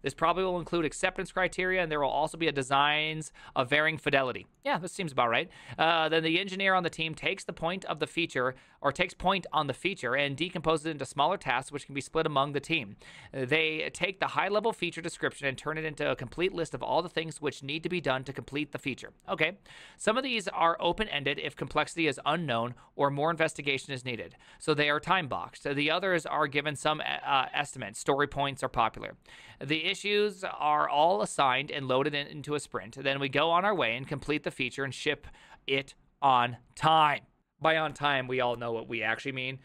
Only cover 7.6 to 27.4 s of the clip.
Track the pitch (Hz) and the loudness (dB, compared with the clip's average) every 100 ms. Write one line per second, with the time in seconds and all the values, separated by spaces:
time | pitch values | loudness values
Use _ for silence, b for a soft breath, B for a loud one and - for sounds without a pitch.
7.6 | 165 185 - 160 151 - 165 135 127 127 | -4 -4 -6 -4 -2 -2 -2 0 0 -2
8.6 | b b 143 135 180 - 175 196 - 151 | b b -2 0 -4 0 0 0 0 -2
9.6 | 143 127 185 196 120 131 143 135 175 170 | -2 -2 -4 -4 -2 0 -2 -2 -4 -2
10.6 | 160 160 156 147 135 143 147 196 143 127 | 2 2 0 -6 -6 2 2 2 0 0
11.6 | 139 143 - 139 - 160 156 147 147 143 | -2 -12 -8 -10 -4 -2 2 2 2 -2
12.6 | - 165 104 - B B B 135 127 156 | -2 -2 -4 -14 B B B -6 0 2
13.6 | 160 156 147 - 180 - 139 147 180 208 | 2 -2 -6 -4 -4 0 2 2 4 2
14.6 | 226 - 175 165 165 - - - 139 131 | 2 0 -4 -4 -8 -2 -2 0 -4 -2
15.6 | 147 156 156 147 147 131 120 - 185 170 | -4 -4 -4 -2 0 0 -4 0 0 0
16.6 | 156 127 117 139 175 - 160 147 143 - | -4 -4 0 0 0 -4 -6 -4 -4 -4
17.6 | 135 156 160 180 139 131 131 135 117 147 | -8 -4 -2 0 0 -2 -2 -10 -6 -4
18.6 | 147 143 139 120 104 - - 185 156 202 | -4 -4 -6 -6 -10 -16 -8 -2 -2 -2
19.6 | B B B B - 226 269 226 185 180 | B B B B 0 0 0 -4 -4 2
20.6 | 165 170 170 175 214 143 139 147 151 - | 4 4 0 0 -2 -2 -2 -2 -6 -6
21.6 | 143 147 151 - 156 127 139 160 160 117 | -2 0 0 0 0 0 0 0 0 0
22.6 | 120 127 b - 139 139 156 160 156 - | -2 -6 b 0 0 2 0 2 0 0
23.6 | 143 135 - 131 127 113 87 - B B | -2 -2 -4 -8 -6 -8 -10 -14 B B
24.6 | - 147 147 151 160 185 139 95 - - | 0 2 4 2 2 0 2 -6 -6 -8
25.6 | 143 143 147 170 190 175 151 143 151 147 | -4 0 2 2 2 0 0 0 2 0
26.6 | 147 143 156 151 - 143 135 139 | -2 0 0 0 -2 -4 2 2